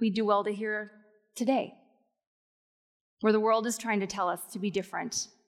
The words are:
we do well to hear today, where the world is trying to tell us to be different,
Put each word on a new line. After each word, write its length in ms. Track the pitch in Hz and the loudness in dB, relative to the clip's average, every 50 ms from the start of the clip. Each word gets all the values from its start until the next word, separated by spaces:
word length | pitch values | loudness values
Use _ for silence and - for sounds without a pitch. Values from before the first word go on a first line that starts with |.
we 80 | 226 220 | 0 0
do 160 | 185 220 220 | 2 2 2
well 180 | 208 202 202 202 | 4 4 2 2
to 100 | 214 208 | 0 -2
hear 380 | 196 220 214 214 214 214 208 - - _ _ _ _ _ _ - | -4 -4 -4 -4 -6 -8 -10 -16 -20 _ _ _ _ _ _ -8
today, 400 | - 240 226 269 240 - - - - _ _ _ _ _ _ _ _ _ _ _ _ _ _ _ _ _ _ _ _ _ _ _ _ _ _ _ - | -4 -2 0 0 0 0 -4 -8 -18 _ _ _ _ _ _ _ _ _ _ _ _ _ _ _ _ _ _ _ _ _ _ _ _ _ _ _ 0
where 120 | 208 220 214 | 2 4 4
the 80 | 214 | 4
world 260 | 214 220 220 226 220 | 6 4 4 4 2
is 100 | 240 233 | 0 -4
trying 240 | - - 233 214 202 | -4 -2 -2 0 0
to 60 | 196 | 0
tell 240 | 190 196 202 185 180 | -2 -2 -2 0 0
us 160 | 175 180 - - - | -2 -2 -6 -10 -8
to 60 | 196 | -4
be 120 | 190 202 | -4 -2
different, 580 | 160 196 190 - - 170 - 233 - - - - - _ _ | -2 -2 -4 -4 -6 -6 -6 -4 -4 -6 -6 -8 -12 _ _